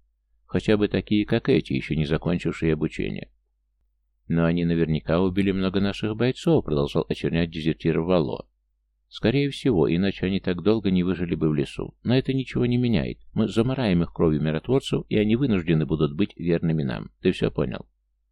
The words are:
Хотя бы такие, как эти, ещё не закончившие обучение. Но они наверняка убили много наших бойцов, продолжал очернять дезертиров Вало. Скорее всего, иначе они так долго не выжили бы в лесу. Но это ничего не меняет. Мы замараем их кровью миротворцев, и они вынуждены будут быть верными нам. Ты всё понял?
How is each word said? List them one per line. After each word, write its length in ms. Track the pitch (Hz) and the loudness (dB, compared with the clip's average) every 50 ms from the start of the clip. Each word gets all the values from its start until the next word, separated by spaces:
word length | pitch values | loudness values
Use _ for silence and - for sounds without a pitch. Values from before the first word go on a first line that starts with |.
| _ _ _ _ _ _ _ _ _ | _ _ _ _ _ _ _ _ _
Хотя 320 | - - - - - 107 | -6 -4 -2 0 2 2
бы 100 | 104 104 | 2 2
такие, 400 | 98 - 95 - - 107 104 104 | 0 0 -2 -2 0 0 0 2
как 220 | - 117 117 - - | 0 -2 -2 0 2
эти, 240 | 131 - - - | 2 2 0 -2
ещё 240 | - - - - 73 | -4 -4 -4 -2 -2
не 80 | 76 78 | -2 0
закончившие 680 | 71 78 - - 87 87 87 - 85 76 - 82 82 80 | 0 0 0 0 0 -2 -2 -2 -4 -4 -2 0 0 0
обучение. 560 | 78 82 78 - - 50 52 50 50 - - _ _ _ _ _ _ _ _ _ _ _ _ _ _ _ _ _ _ _ - | 0 0 -2 -2 -4 -6 -6 -6 -8 -12 -14 _ _ _ _ _ _ _ _ _ _ _ _ _ _ _ _ _ _ _ -2
Но 160 | 85 85 82 | 0 2 2
они 200 | 82 85 87 85 | 2 2 2 0
наверняка 560 | 85 85 82 82 78 78 73 - - 80 85 | 2 2 2 2 2 0 -2 0 0 0 2
убили 300 | 95 95 90 101 95 98 | 2 2 2 0 0 0
много 300 | 95 95 95 95 90 98 | 0 0 0 0 0 0
наших 340 | 101 101 95 - - 107 107 | 0 -2 -2 -4 -4 -4 -2
бойцов, 500 | 107 120 127 127 - - 170 160 123 - | 0 0 -2 -2 0 0 2 2 2 2
продолжал 400 | - 73 71 71 71 - 85 - - | 0 -2 -2 0 0 0 -2 -2 -2
очернять 420 | - - - 73 80 82 87 82 | -4 -4 -2 -2 0 0 0 -2
дезертиров 560 | 82 82 76 80 73 - - 80 80 80 82 | -4 -4 -2 -2 -2 0 0 0 0 0 2
Вало. 400 | 87 92 87 76 58 - - - _ _ _ _ _ _ _ _ _ _ _ _ _ | 2 2 2 2 0 -4 -10 -12 _ _ _ _ _ _ _ _ _ _ _ _ _
Скорее 420 | - - - 107 123 143 143 143 | -8 -2 0 0 2 2 0 -2
всего, 440 | 135 - - 139 113 85 73 58 80 | -2 -2 0 2 4 4 4 2 2
иначе 320 | 87 98 98 - - - | 0 0 -2 -2 -2 -2
они 140 | 92 98 92 | -2 -2 -2
так 220 | - 92 92 85 | -2 -4 -4 0
долго 280 | 85 101 110 113 101 101 | 2 2 2 2 2 2
не 120 | 92 92 | 2 2
выжили 320 | 87 90 92 82 90 85 82 | 2 0 0 -2 -2 -4 -2
бы 140 | 78 80 78 | 0 0 0
в 60 | 76 | 2
лесу. 400 | 73 67 - - - - - - _ | 0 -2 -4 -4 -10 -10 -10 -10 _
Но 140 | - 101 120 | -2 0 0
это 160 | 131 131 - | 0 0 -2
ничего 340 | 131 135 127 - - 123 123 | -2 -4 -4 -4 -2 -2 0
не 100 | 123 123 | 0 2
меняет. 420 | 123 123 120 113 85 64 62 60 - - - - | 2 2 2 2 0 0 -2 -6 -10 -12 -6 -2
Мы 140 | 107 110 - | -2 -2 0
замараем 540 | 90 107 113 127 135 135 127 104 90 87 | 2 0 0 0 0 0 0 2 2 2
их 100 | 85 - | 2 0
кровью 300 | - - 92 80 76 73 | 0 2 2 2 2 2
миротворцев, 640 | 73 78 78 78 - - 127 139 - - - 139 - - | 0 0 -2 -2 -2 0 0 0 0 0 -4 -4 -2 0
и 80 | - | 0
они 200 | 107 107 107 110 | 2 2 2 2
вынуждены 500 | 120 147 131 107 92 80 85 82 78 78 | 2 2 2 0 0 2 2 2 2 2
будут 280 | 69 80 76 78 71 71 | 0 0 0 0 0 0
быть 200 | 80 104 - - | 0 -2 -2 -4
верными 460 | - 85 87 85 82 82 82 80 78 | -4 -2 0 0 2 2 0 0 0
нам. 280 | 71 65 58 53 52 - _ _ | 0 -2 -4 -6 -8 -12 _ _
Ты 120 | - 95 | 0 0
всё 180 | 90 - - 107 | 0 0 0 -2
понял? 360 | - - 73 62 - - - _ _ _ _ _ _ _ _ _ | 0 0 -2 -2 -4 -8 -12 _ _ _ _ _ _ _ _ _